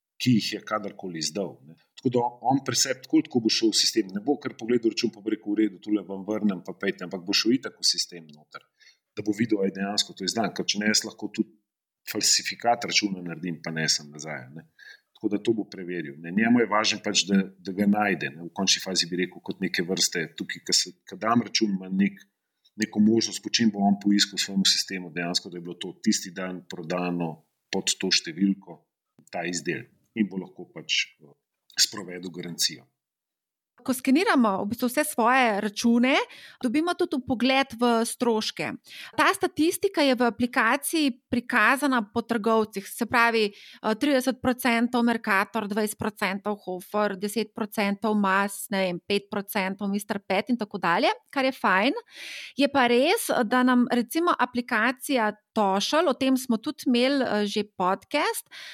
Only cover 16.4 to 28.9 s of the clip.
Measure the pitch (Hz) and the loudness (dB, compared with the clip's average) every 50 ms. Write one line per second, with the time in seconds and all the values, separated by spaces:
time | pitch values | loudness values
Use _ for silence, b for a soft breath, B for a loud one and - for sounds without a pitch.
16.4 | 113 117 120 120 113 95 101 107 110 107 113 98 - 104 98 - 82 92 101 98 | 4 4 6 4 4 4 2 2 2 2 -2 -2 -4 -2 0 0 0 2 2 2
17.4 | 95 92 - _ 90 98 92 95 101 101 101 104 104 101 95 78 - - 78 82 | 2 0 -6 _ -10 -8 -2 2 2 4 4 4 2 2 0 -2 -4 -8 -8 -10
18.4 | 85 85 - - 95 92 - - - 95 95 85 87 82 90 87 92 87 - - | -14 -12 -6 -4 0 0 0 0 0 -2 -2 -2 -2 -2 -2 -2 -2 -4 -6 -12
19.4 | - - - - 190 - - - 175 165 190 175 170 - - 87 - 160 - - | -12 -12 -6 -4 -4 -4 -2 -4 -2 -2 0 0 0 -2 -2 -4 -6 -6 -6 -10
20.4 | - - - - - - 113 - - 90 - _ _ - 98 92 104 113 120 120 | -10 -10 -10 -12 -4 -2 0 0 0 -2 -8 _ _ -18 -12 -4 -2 2 2 2
21.4 | 110 98 - - 110 104 98 95 95 92 - 190 202 98 - - - _ _ _ | 0 0 0 0 0 0 -2 -4 -4 -4 0 2 2 2 0 -6 -16 _ _ _
22.4 | _ _ _ _ _ _ _ 101 107 - - 107 107 107 113 113 110 101 98 - | _ _ _ _ _ _ _ -8 -8 -4 0 2 4 4 4 4 2 0 -6 -8
23.4 | - 104 - - 117 110 101 101 98 101 101 101 - 101 101 101 98 - 98 92 | -8 -6 -2 2 2 2 2 2 2 2 2 2 2 2 2 2 2 0 -2 -6
24.4 | - - 98 98 95 - - - - - 98 92 90 87 76 87 87 87 92 - | -6 -4 -2 0 2 2 0 0 -2 -6 -8 -8 -10 -8 -6 -6 -4 -2 -4 -4
25.4 | - 101 85 90 85 87 85 - - 90 85 - - 110 104 - - 95 85 92 | -6 -6 -12 -10 -10 -12 -12 -10 -10 -12 -12 -2 0 0 0 0 -4 -8 -10 -10
26.4 | 92 92 92 87 - _ - 90 82 78 90 90 90 90 87 85 85 80 78 - | -8 -8 -8 -10 -12 _ -14 -12 -6 -6 -4 -2 -2 -2 -2 -2 -4 -4 -6 -10
27.4 | _ _ _ _ _ _ - 95 - - - - - 95 - - - - 78 85 | _ _ _ _ _ _ -6 -2 -2 -2 -2 -2 -2 0 0 0 -2 -4 0 2
28.4 | 98 98 95 98 - 87 82 - _ _ | 2 2 2 0 -4 -14 -20 -20 _ _